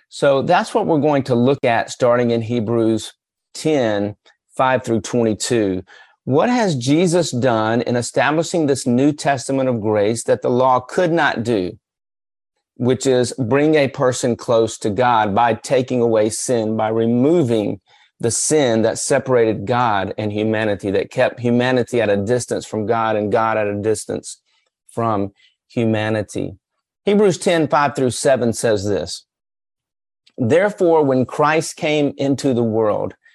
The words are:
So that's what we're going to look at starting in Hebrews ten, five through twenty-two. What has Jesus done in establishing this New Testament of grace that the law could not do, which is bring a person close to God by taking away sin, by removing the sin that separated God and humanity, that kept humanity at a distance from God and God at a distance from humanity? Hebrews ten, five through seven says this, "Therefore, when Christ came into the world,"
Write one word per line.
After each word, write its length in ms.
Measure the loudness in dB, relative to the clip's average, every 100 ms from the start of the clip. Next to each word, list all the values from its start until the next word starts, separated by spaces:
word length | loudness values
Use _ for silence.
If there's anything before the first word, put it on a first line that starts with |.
| _
So 340 | -2 2 2
that's 320 | 2 0 0
what 120 | -2 0
we're 120 | 2
going 240 | 2 2
to 120 | 2 2
look 300 | 2 2 2
at 260 | 0 -2
starting 400 | 0 2 2 2
in 120 | 0
Hebrews 680 | -2 -4 0 0 2 0 -4 -16 _ _ _
ten, 640 | -6 -2 0 0 0 -2 -6 _ _ _ -2
five 280 | 0 0
through 180 | 0 -2
twenty-two. 800 | -2 0 0 -2 -2 0 0 -2 -8 -18 -20 _ -2
What 240 | 0 2
has 260 | 0 0 -2
Jesus 560 | 0 2 2 2 0
done 500 | -2 0 0 0 0
in 140 | -2 -4
establishing 720 | -2 -2 0 0 -2 -2 0
this 180 | 0 0
New 260 | 2 2
Testament 560 | 0 0 -2 -2 -2 -2
of 140 | -2
grace 420 | 0 0 0 0 -2
that 180 | -2
the 60 | 0
law 300 | 2 2 2
could 320 | 0 -2 0
not 320 | 2 0 0
do, 360 | -2 -2 -2 -8 _ _ _ _ _ _ _ _ _ -4
which 320 | -2 0 2
is 260 | 2 0 -2
bring 340 | -2 0 2 2
a 120 | 0
person 480 | 0 -2 0 -2 -2
close 420 | 0 2 2 -2
to 120 | -4
God 420 | 0 2 2 2
by 220 | 2 0 0
taking 460 | -2 -2 0 0
away 280 | 2 2 0
sin, 480 | -2 -2 -2 -2 -2
by 120 | -2
removing 920 | 0 0 2 2 2 2 0 -2 -6 _ _ _ -6
the 100 | -4
sin 520 | -2 0 2 2 2
that 160 | 0 -2
separated 680 | -2 -2 2 2 2 0 -2
God 480 | 0 0 0 -2 -6
and 120 | -6
humanity, 600 | -2 -2 0 -2 -2 -2
that 180 | -2 -2
kept 300 | 0 -2 0
humanity 600 | 0 0 2 0 0 0
at 80 | 0
a 80 | 0
distance 480 | 0 -2 -2 -6 -6
from 200 | -6 -2
God 300 | -2 0 -2
and 160 | 0
God 260 | 0 0 0
at 100 | -2
a 140 | -2
distance 580 | -2 -4 -4 -10 -10 -18 _ _ _ _ _
from 440 | -6 -2 -2 -4 -10 _ _ _
humanity? 920 | -2 0 0 -2 -4 -4 -8 -8 -10 _ _ _ _ 0
Hebrews 340 | 2 2 2
ten, 280 | 0 0 2
five 280 | 2 0 0
through 160 | -2
seven 420 | 0 0 2 0
says 320 | -2 0 0 -2
this, 400 | -4 -4 -10 -16 _ _ _ _ _ _ _ _ _ _ -6
"Therefore, 680 | 0 2 2 2 2 4
when 220 | 4 2 0
Christ 500 | 0 0 0 -2 -4
came 380 | -2 0 0 -2
into 360 | -2 -2 0
the 100 | 0
world," 520 | 0 0 0 0 -4 -10 _